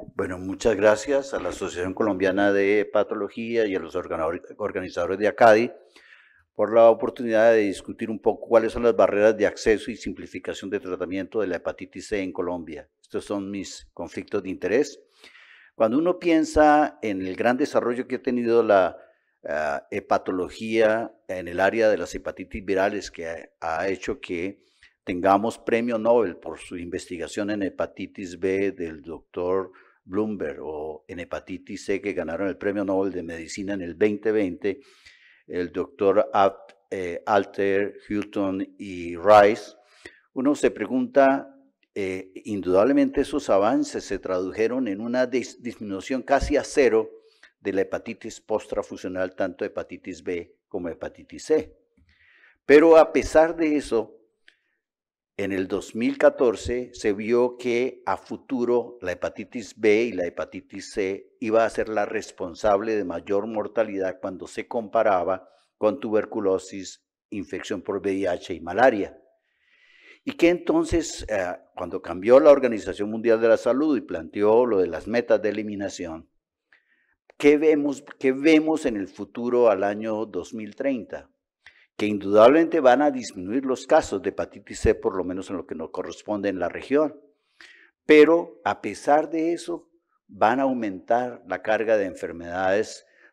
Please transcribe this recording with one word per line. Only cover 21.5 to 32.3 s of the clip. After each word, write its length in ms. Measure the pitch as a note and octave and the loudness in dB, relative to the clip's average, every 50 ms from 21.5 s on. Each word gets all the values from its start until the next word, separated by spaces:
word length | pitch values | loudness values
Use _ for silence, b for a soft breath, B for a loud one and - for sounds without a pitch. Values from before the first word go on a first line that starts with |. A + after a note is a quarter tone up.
| F2 F2+ | -2 0
área 300 | F#2+ G2 G2+ A2+ A2 G#2+ | 0 2 2 2 2 2
de 80 | G#2 E2 | 2 0
las 160 | E2+ D#2 - | -2 -6 -10
hepatitis 500 | F#2 - D#2+ D#2 - F#2 - - A2+ F#2+ | -10 -10 -10 -10 -12 -12 -12 -12 -10 -6
virales, 460 | F#2 G2 F#2+ F#2+ G#2 G#2+ G2+ F2 - | -2 0 0 0 0 -2 -4 -8 -10
que 180 | - - E2 E2 | -12 -12 -10 -10
ha, 220 | E2 E2 - - _ _ | -10 -12 -14 -18 _ _
ha 280 | - E2 D#2+ D#2+ F#2 G2 | -8 -6 -6 -4 -4 -4
hecho 320 | F#2+ F#2 - - G#2+ - | -6 -6 -6 -8 -10 -10
que 420 | - - F#2 E2+ F2 F#2+ G2+ b b b b b b b b b _ | -10 -8 -8 -6 -6 -8 -10 b b b b b b b b b _
tengamos 540 | - F#2+ F2 F2+ F#2+ G2 G2+ G#2 A2+ - - | -8 -6 0 2 4 4 4 4 0 -4 -6
premio 400 | - - A#2 A#2 A#2 B2 A#2 A2 | -4 -2 0 0 0 -2 -4 -2
Nobel 400 | A2 A#2 A#2+ B2 G#2+ F2+ D#2+ - | 2 2 2 4 2 0 -4 -8
por 220 | - - D#2 D2+ | -12 -14 -14 -14
su 180 | - - F#2 F2 | -14 -14 -12 -12
investigación 720 | F2 F2 - F2+ - - F#2 D#2+ D#2+ - - G#2+ G#2 G2+ | -10 -8 -8 -10 -10 -10 -10 -10 -10 -8 -8 -6 -6 -4
en 140 | G#2+ G2+ F#2+ | -4 -4 -6
hepatitis 720 | F2+ - - F2 - - - G2 F2+ - - G2+ F2 F2+ E2+ | -6 -6 -6 -8 -8 -8 -10 -14 -14 -12 -14 -14 -14 -10 -6
B 340 | F#2 F#2+ F#2+ G2 G2 G2 F2+ | -4 -2 -2 0 -2 -2 -4
del 280 | F2 F2 E2 D#2+ D2+ | -6 -8 -10 -10 -12
doctor 720 | C#2+ E2 D#2+ - - _ _ F#2 F2 F2+ F#2 F#2+ F#2+ F#2 F#2 b b b b b _ | -14 -16 -16 -16 -16 _ _ -6 -4 -2 -2 -2 -4 -6 -10 b b b b b _
Bloomberg, 560 | - F2+ G2+ A2 G#2+ G#2+ F2+ E2+ D2+ C#2 D2 | -6 -4 -4 -4 -4 -4 -6 -8 -8 -10 -10
o 440 | C2+ D2+ D#2 D2 D2+ D#2 D2+ D2+ - - | -10 -10 -10 -8 -10 -10 -12 -12 -16 -16
en 120 | F#2 F2 | -14 -14
hepatitis 680 | F2 - D#2+ D#2 - - F#2 F2+ - - G2+ F#2 - | -10 -10 -10 -10 -10 -10 -14 -14 -12 -14 -16 -12 -6
C, 160 | - G2 F#2 | -6 -6 -4
que 120 | G2+ G2+ E2+ | -4 -6 -6
ganaron 340 | F2+ E2 D#2+ | -6 -6 -6